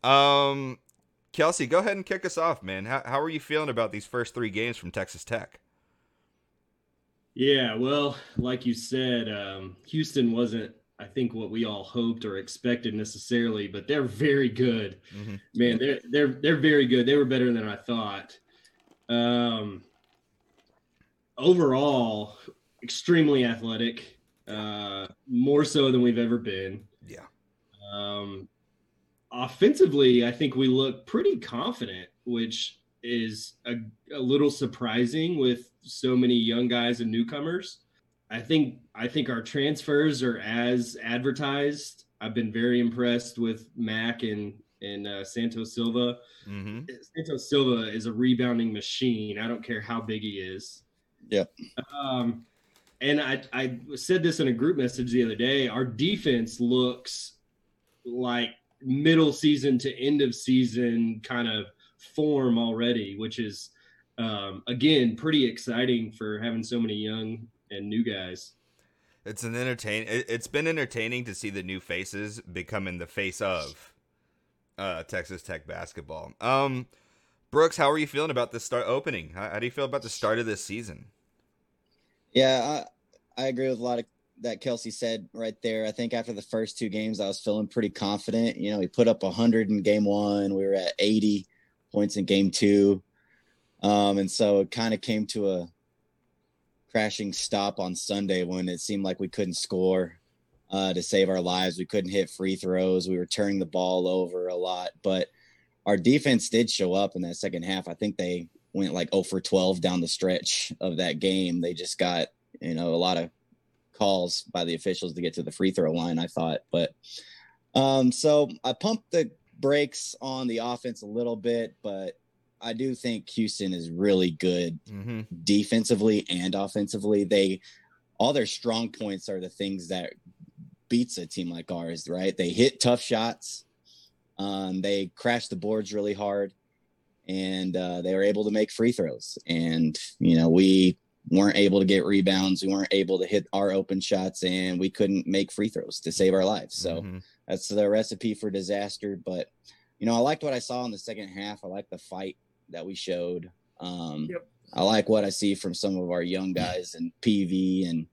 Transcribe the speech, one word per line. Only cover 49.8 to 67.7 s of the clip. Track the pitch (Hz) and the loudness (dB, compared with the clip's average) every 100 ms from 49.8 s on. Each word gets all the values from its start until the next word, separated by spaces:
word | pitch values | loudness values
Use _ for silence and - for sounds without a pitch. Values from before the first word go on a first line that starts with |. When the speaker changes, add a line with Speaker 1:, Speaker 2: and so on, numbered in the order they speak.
Speaker 2:
how | 110 117 | -4 -6
big | 110 107 | -4 -6
he | 107 98 | -6 -8
is. | 92 95 - - _ _ _ _ - | -10 -10 -14 -20 _ _ _ _ -2
Speaker 3:
Yep. | 101 - - - - 127 143 | 0 0 -6 -12 -12 -10 -8
Speaker 2:
Um, | 139 127 120 117 - _ _ _ _ _ | -4 0 0 -4 -12 _ _ _ _ _
and | 135 147 | 0 2
I, | 135 139 - | 0 -4 -4
I | 123 131 117 - 135 | -4 -4 -4 -12 -12
said | - 185 | 0 2
this | 165 156 | 4 2
in | 139 | 2
a | |
group | 113 147 156 | 2 2 2
message | 123 123 120 | 0 -2 0
the | 120 | 2
other | 117 | 2
day. | 104 123 139 127 | 2 0 2 0
Our | 113 | -2
defense | 127 107 160 208 156 120 113 - | -4 0 0 2 2 0 0 -2
looks | 120 127 127 123 - - - _ _ _ _ _ _ _ | 2 2 2 -2 -10 -12 -14 _ _ _ _ _ _ _
like | 123 123 123 120 117 - _ _ | -10 -4 -2 0 -2 -8 _ _
middle | 131 135 156 160 151 | -2 2 6 6 4
season | 139 151 147 135 127 | 4 2 4 4 2
to | 135 117 | 0 -2
end | 135 147 | 0 2
of | 135 | 2
season | 117 - 127 123 113 120 117 113 113 | 0 2 4 4 2 0 2 0 -2
kind | - 120 117 | -6 -4 -2
of | 107 95 _ _ _ - | -4 -6 _ _ _ -8
form | - 151 143 127 117 | -2 2 4 4 4
already, | 117 113 120 117 98 98 | 2 0 0 0 -2 -6
which | 110 110 | -8 -6
is, | 110 98 - _ _ _ _ - | -8 -8 -18 _ _ _ _ -6
um, | 113 104 98 95 - | -6 -4 -8 -10 -8
again, | 123 147 151 120 110 | 2 4 6 4 0
pretty | 156 151 | 0 2
exciting | 123 113 - 117 127 120 110 | 2 0 -4 -2 2 0 -2
for | 110 107 107 | -8 -8 -6
having | 117 113 | -4 -4
so | 110 120 | -4 -2
many | 110 | -2
young | 107 107 110 110 113 113 _ _ | -2 -4 -6 -8 -10 -14 _ _